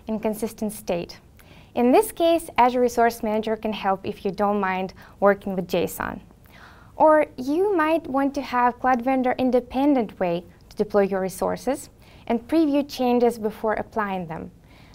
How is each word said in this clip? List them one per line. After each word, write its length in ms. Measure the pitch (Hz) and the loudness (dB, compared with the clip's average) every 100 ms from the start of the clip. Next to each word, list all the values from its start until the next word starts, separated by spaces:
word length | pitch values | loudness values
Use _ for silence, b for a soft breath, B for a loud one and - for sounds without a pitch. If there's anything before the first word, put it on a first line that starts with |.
| b | b
in 120 | 220 | -6
consistent 540 | 220 214 220 - 214 | -4 -4 -8 -6 -8
state. 460 | 208 - 175 - - - - B B B - | -6 -6 -6 -8 -16 -20 -20 B B B 0
In 160 | 240 | 4
this 200 | 320 - | 4 2
case, 380 | - 330 330 - - | 2 2 2 0 2
Azure 240 | 247 247 | 2 4
Resource 400 | 247 240 233 233 | 0 2 0 0
Manager 340 | 220 214 214 220 | -4 -2 -2 -4
can 160 | 220 | -4
help 320 | 208 202 190 | -4 -2 -2
if 220 | 214 208 202 | -4 -6 -6
you 60 | |
don't 280 | 175 202 208 | -2 0 0
mind 360 | 190 185 190 - B B | -2 -4 -6 -10 B B
working 360 | 196 202 202 190 | 2 2 -2 -6
with 120 | 185 | -2
json. 540 | 180 - - - - - - - B B B B - | -2 -2 -4 -8 -10 -16 -20 -20 B B B B 4
Or 320 | 311 311 294 - | 6 6 2 -4
you 400 | 254 302 403 370 | -4 0 2 2
might 300 | 311 330 311 | 2 0 -2
want 260 | 262 277 | -2 -2
to 80 | 277 | -4
have 380 | 254 247 247 240 | -4 0 0 0
cloud 240 | 254 254 | 0 0
vendor 320 | 240 262 247 - | 0 0 0 0
independent 800 | 254 247 240 247 285 269 196 - | 0 0 0 0 2 2 0 -2
way 240 | 180 170 - b b | -2 -4 -8 b b
to 60 | - | -6
deploy 260 | 208 208 | 0 2
your 200 | 196 190 | 2 0
resources 680 | 185 185 185 185 - 285 - - b b b | -4 -4 -4 -4 -4 -6 -8 -20 b b b
and 220 | 233 233 | -4 0
preview 360 | 320 311 285 277 | 0 2 2 -2
changes 480 | - 247 240 240 233 | -2 0 4 2 0
before 360 | 214 214 220 | -6 -4 -4
applying 520 | 208 - 220 202 185 165 | -4 -4 -6 -4 -6 -8
them. 240 | 160 180 - b b b | -10 -14 -18 b b b